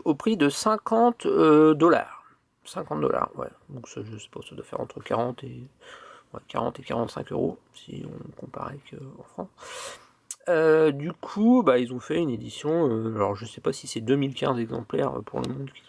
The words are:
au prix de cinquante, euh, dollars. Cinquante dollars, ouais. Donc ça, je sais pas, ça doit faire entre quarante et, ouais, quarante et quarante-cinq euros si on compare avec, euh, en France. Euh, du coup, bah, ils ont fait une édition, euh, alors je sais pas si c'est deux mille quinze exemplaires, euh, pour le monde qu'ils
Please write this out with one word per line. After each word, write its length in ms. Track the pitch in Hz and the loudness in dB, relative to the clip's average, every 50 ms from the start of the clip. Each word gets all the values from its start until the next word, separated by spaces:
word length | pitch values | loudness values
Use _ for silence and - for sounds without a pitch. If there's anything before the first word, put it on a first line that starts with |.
| - | 0
au 100 | - 147 | -2 -2
prix 220 | - - 220 226 | 0 0 -2 2
de 100 | 175 143 | 2 2
cinquante, 760 | 143 143 - - 220 220 208 - - 226 226 233 240 233 - - | 2 2 0 0 0 0 0 -2 0 2 4 4 4 2 0 -2
euh, 480 | - 131 156 160 156 151 151 156 156 156 | 0 2 4 6 8 8 8 8 8 6
dollars. 500 | 147 160 170 147 - - - - - - _ _ _ _ _ _ _ _ | 6 6 4 4 4 2 -4 -12 -20 -20 _ _ _ _ _ _ _ _
Cinquante 380 | - - 185 - - 160 151 | -14 -12 -12 -8 -6 -4 -2
dollars, 280 | 147 - - - - - - | 0 0 0 0 -2 -4 -6
ouais. 140 | 135 127 - - _ _ - | -10 -10 -10 -12 _ _ -18
Donc 200 | 143 123 117 - | -18 -16 -16 -14
ça, 120 | - 120 110 | -14 -14 -12
je 140 | 110 110 | -12 -14
sais 120 | 107 - - | -16 -16 -18
pas, 80 | - 113 - | -18 -18 -18
ça 80 | - - | -16 -16
doit 80 | - - | -18 -16
faire 160 | - - - | -10 -8 -10
entre 220 | - - - - | -10 -10 -12 -14
quarante 420 | - - - 113 120 123 120 - 131 | -6 -4 -2 -2 -2 -4 -6 -10 -14
et, 240 | 123 123 123 123 139 _ _ - - - - - - - - _ _ - | -16 -16 -16 -18 -20 _ _ -20 -20 -20 -20 -20 -20 -20 -20 _ _ -18
ouais, 60 | - _ | -18 _
quarante 320 | _ - - 117 123 123 - | _ -6 -4 -4 -4 -6 -8
et 40 | 135 | -10
quarante-cinq 500 | - 127 120 117 - - - - - - | -6 -4 -4 -4 -6 -6 -12 -10 -6 -4
euros 260 | - - - 185 - _ _ _ | -4 -4 -4 -4 -8 _ _ _
si 320 | - - - - - - | -20 -20 -16 -14 -14 -12
on 240 | 151 - - - - - - | -12 -14 -14 -16 -18 -18 -18
compare 280 | - - - - - | -18 -16 -14 -12 -12
avec, 260 | - 143 143 _ - - | -12 -12 -14 _ -20 -20
euh, 60 | - 139 135 - - | -18 -18 -18 -20 -20
en 40 | - | -20
France. 260 | _ - - 185 - _ _ - - - - - - - - - _ _ _ _ - - _ - - | _ -14 -14 -14 -14 _ _ -18 -16 -14 -14 -14 -14 -16 -18 -20 _ _ _ _ -18 -18 _ -4 0
Euh, 420 | 175 156 160 160 156 160 156 156 | 0 4 6 6 6 6 6 4
du 220 | 139 139 147 175 - | 2 0 -6 -8 -10
coup, 500 | - - - - 202 214 233 247 254 202 | -10 -12 -10 -2 2 6 6 6 6 6
bah, 140 | 147 127 | 6 4
ils 160 | 123 123 120 131 | 4 2 0 -6
ont 80 | 123 | -10
fait 160 | - - 151 | -6 -4 -2
une 120 | 170 170 143 | 0 0 0
édition, 600 | 117 113 117 113 - - - 151 165 170 165 131 | -2 -6 -8 -12 -12 -6 -4 0 0 2 2 2
euh, 260 | 113 110 113 113 113 | 0 0 -2 -4 -2
alors 180 | 107 101 98 101 | 0 0 0 0
je 120 | 104 113 | -4 -8
sais 160 | 107 - - | -14 -12 -4
pas 100 | - - | -4 -4
si 160 | - - - | -4 -4 -8
c'est 140 | - - 120 | -10 -8 -6
deux 160 | 113 113 139 | 0 0 2
mille 160 | 143 139 139 131 | 2 2 -2 -4
quinze 260 | - 135 139 131 120 | -2 -2 -2 0 -2
exemplaires, 580 | 113 113 127 123 107 - - 139 139 135 131 | -4 -4 -6 -8 -8 -4 -4 -2 -2 -2 -4
euh, 40 | 123 | -6
pour 200 | 110 - - 131 | -10 -8 -6 -6
le 60 | 123 | -4
monde 220 | 127 131 135 139 135 | -4 -6 -8 -10 -12
qu'ils 140 | _ - _ | _ -20 _